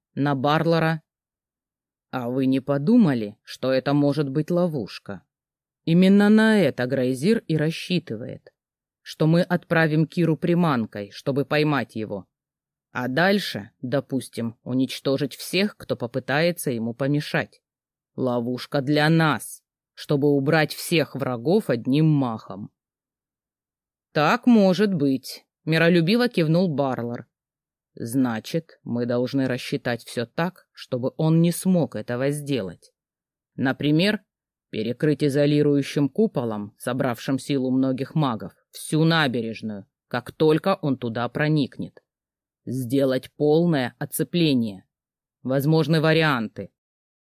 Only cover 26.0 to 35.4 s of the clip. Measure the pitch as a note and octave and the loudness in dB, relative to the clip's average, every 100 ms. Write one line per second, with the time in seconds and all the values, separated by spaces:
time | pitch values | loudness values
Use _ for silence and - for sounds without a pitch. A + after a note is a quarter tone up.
26 | E3 A#3 A#3+ F#3+ D#3 E3 F#3 C#3 C3+ B2 | 4 2 2 0 2 2 2 0 -2 -4
27 | A#2+ A#2+ - _ _ _ _ _ _ - | -6 -8 -12 _ _ _ _ _ _ -12
28 | A#2 C3+ B2+ A2 - E3 - _ - A#2 | -4 0 0 -2 -4 -6 -6 _ -8 -4
29 | A#2+ B2 B2+ C3+ C3 B2 - C#3+ B2+ A#2+ | -2 -2 -2 -2 -2 -4 -4 -6 -4 -6
30 | - - A#2 - E3+ - _ - - B2+ | -6 -8 -6 -4 -4 -6 _ -20 -8 -6
31 | B2 - D#3+ D#3+ E3+ E3 F#3+ F3+ D3 G#2 | -4 -2 2 4 4 2 0 2 0 -4
32 | - B2 C3+ D3 C#3 C3 F#2+ - _ _ | -6 -4 -2 -4 -4 -4 -4 -10 _ _
33 | _ _ _ _ _ - C3 B2+ C#3+ D3+ | _ _ _ _ _ -4 -4 -2 0 2
34 | G3 A3 - _ _ _ _ - A2 B2 | 2 0 -8 _ _ _ _ -8 -6 -2
35 | D#3 C#3+ D3 C#3 | 0 0 0 2